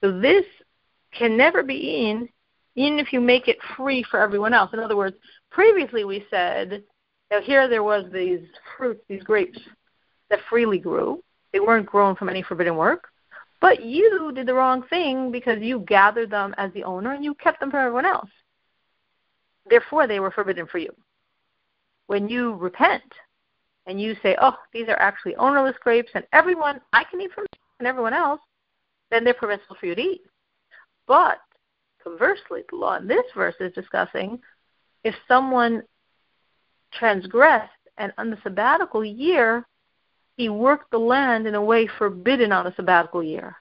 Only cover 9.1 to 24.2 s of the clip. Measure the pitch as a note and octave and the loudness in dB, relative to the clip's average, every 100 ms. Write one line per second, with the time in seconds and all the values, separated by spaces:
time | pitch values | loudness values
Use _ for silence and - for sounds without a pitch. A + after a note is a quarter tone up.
9.1 | G3 F#3+ G#3 F#3 - - _ _ _ _ | -14 -2 0 0 -6 -20 _ _ _ _
10.1 | _ _ G3+ - A#3 A#3 F#3+ E3+ D#3+ - | _ _ -4 0 0 2 0 -2 -2 -2
11.1 | D4+ - _ _ G3 G#3 A3+ G#3 G3+ G3+ | -6 -12 _ _ -2 2 2 2 2 2
12.1 | F#3+ F#3+ F#3 F#3 E3+ F3 D#3+ F3 E4+ - | 2 -4 -6 -8 -2 -2 2 0 0 -6
13.1 | _ _ - - _ F4+ - A3+ C#4 A4 | _ _ -20 -20 _ 2 2 0 2 4
14.1 | G4 D#4 C4 B3 B3+ C4 B3+ B3+ E4+ E4 | 2 -4 -6 -2 2 2 0 -2 -2 -2
15.1 | C4 C4 A#3+ B3 A3+ A3 B3+ F#3 G3+ G3+ | -2 -4 -6 -2 -2 -2 -6 2 4 4
16.1 | A3 A3 G#3 G3+ G3 G3 G3+ - F#3 G#3+ | 2 -4 -4 -6 -6 -8 -6 -8 -8 -8
17.1 | C#4 D4 D4 - D#4+ C#4 C#4+ C4 A#3+ E4 | -6 -8 -2 -2 -2 -4 -2 -2 0 -2
18.1 | F#4+ - _ _ _ _ _ _ _ _ | -2 -6 _ _ _ _ _ _ _ _
19.1 | _ _ _ _ _ - A#3 - D4 C4+ | _ _ _ _ _ 2 2 4 0 0
20.1 | G3+ G3 F#3+ G3 F3 E3 F3+ D#3+ - _ | 0 -4 -4 -4 -6 -6 -8 -10 -14 _
21.1 | _ _ _ _ _ _ _ _ _ _ | _ _ _ _ _ _ _ _ _ _
22.1 | G3+ G3+ A#3+ B3 G3+ F3+ F3+ E4 - _ | -4 -2 -4 -4 -4 -8 0 0 0 _
23.1 | - - _ _ _ _ _ - G3 G#3+ | -20 -20 _ _ _ _ _ -12 -8 -6
24.1 | G#3+ | -2